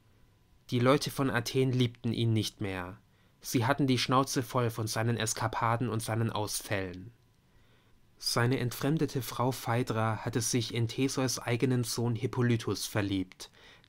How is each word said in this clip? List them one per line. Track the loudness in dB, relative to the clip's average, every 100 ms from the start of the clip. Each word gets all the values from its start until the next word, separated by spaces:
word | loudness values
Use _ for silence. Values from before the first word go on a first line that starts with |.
| _ _ _ _ _ _ -4
Die | 2
Leute | 6 6 2
von | -2 0
Athen | 0 0 2 2
liebten | 4 2 0 -2
ihn | 0 2
nicht | 2 0 -4
mehr. | -6 -6 -8 -12 _ _ _ _
Sie | -4 0 2
hatten | 2 2
die | 2
Schnauze | 4 2 2 -2
voll | -2 0 0
von | 0 -4
seinen | 0 0 0
Eskapaden | 0 -2 -2 0 0 0 0
und | -2
seinen | -2 0 0
Ausfällen. | -2 -4 -6 -4 -4 -4 -8 -14 -18 _ _ _ -20 -20 _ _ _ _ _
Seine | -2 2 2 2
entfremdete | -2 -2 0 0 0 -2
Frau | -6 -2 -2
Phaedra | -2 -2 -2 0 0 0 -2
hatte | -2 -2
sich | 0 0 -2
in | -2 -2
Theseus' | 0 -2 0 -2 -2
eigenen | -2 0 2 2
Sohn | 0 -2 -2 -2
Hippolytus | -2 0 2 2 0 -4 -2
verliebt, | -2 0 0 -2 -8 -20 -20 -20 -20